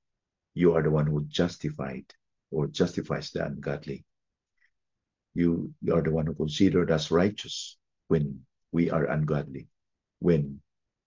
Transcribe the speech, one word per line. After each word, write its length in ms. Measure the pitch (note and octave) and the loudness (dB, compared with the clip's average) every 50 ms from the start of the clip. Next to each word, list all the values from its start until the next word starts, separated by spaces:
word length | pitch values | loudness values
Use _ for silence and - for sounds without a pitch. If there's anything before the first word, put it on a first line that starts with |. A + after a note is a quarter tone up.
| _ _ _ _ _ _ _ _ _ _ - | _ _ _ _ _ _ _ _ _ _ -2
You 220 | E2 F2 E2+ E2 | 4 4 4 6
are 80 | D#2+ D2+ | 4 2
the 80 | D#2 | 2
one 160 | D2+ D2+ D2+ | 2 2 2
who 180 | D2+ D2+ D2 D2 | 2 0 -2 -4
justified 800 | - - - F2 E2+ - - - D2+ D2 - C2+ C2+ C2 C2 - _ - _ _ _ _ _ _ - | -4 -2 0 0 0 -2 -4 -6 -6 -6 -6 -8 -8 -8 -10 -14 _ -20 _ _ _ _ _ _ -8
or 160 | - D#2 D2 | -4 -4 -4
justifies 640 | C#2+ - - F#2 E2+ - - - - C#2 C2 - - | -2 0 0 0 0 0 -6 -4 -4 -6 -6 -6 -6
the 140 | - E2+ E2 | -6 -4 -4
ungodly. 600 | D2+ C#2 - - D2 C#2 - - D2 C2+ - - _ _ _ _ _ _ _ _ _ _ _ _ _ _ _ _ _ _ _ _ _ _ _ _ _ - | -4 -6 -8 -6 -6 -6 -6 -8 -10 -12 -12 -12 _ _ _ _ _ _ _ _ _ _ _ _ _ _ _ _ _ _ _ _ _ _ _ _ _ -2
You, 400 | - E2+ E2+ E2+ F2 - - - - | 0 2 2 2 0 -4 -8 -10 -8
you 140 | - - E2 | -2 0 0
are 80 | E2 D2+ | 2 2
the 80 | D#2+ | 2
one 160 | D#2 D#2+ D#2 | 0 0 -2
who 80 | D#2 - | -2 -2
considered 560 | - D#2+ D#2 - - G2+ F#2 D#2 F2+ E2+ E2 | -4 -4 -4 2 4 4 4 4 4 2 2
us 180 | D#2+ D#2 D2+ - | 2 0 0 2
righteous 680 | E2 E2+ F#2 G2+ G#2 - - - - - - - - _ _ _ _ _ _ - | 2 2 2 2 0 -4 -14 -12 -12 -12 -12 -14 -16 _ _ _ _ _ _ 0
when 320 | E2 D#2 D2 C#2 C2+ C2 - _ _ _ _ - | 0 0 0 -2 -6 -10 -16 _ _ _ _ -4
we 200 | - E2 E2+ E2 | 0 0 2 2
are 140 | - D#2+ D2 | 2 0 0
ungodly, 640 | - - D2+ D#2 D2 D2+ C#2+ C#2+ C#2 C2 - - _ _ _ _ _ _ _ _ _ _ - | 0 0 0 0 0 0 -2 -2 -6 -10 -14 -14 _ _ _ _ _ _ _ _ _ _ -2
when 400 | - F2 E2 D2+ C#2+ C#2 C#2 - _ _ _ _ _ _ _ _ _ | 2 4 4 4 2 -2 -8 -14 _ _ _ _ _ _ _ _ _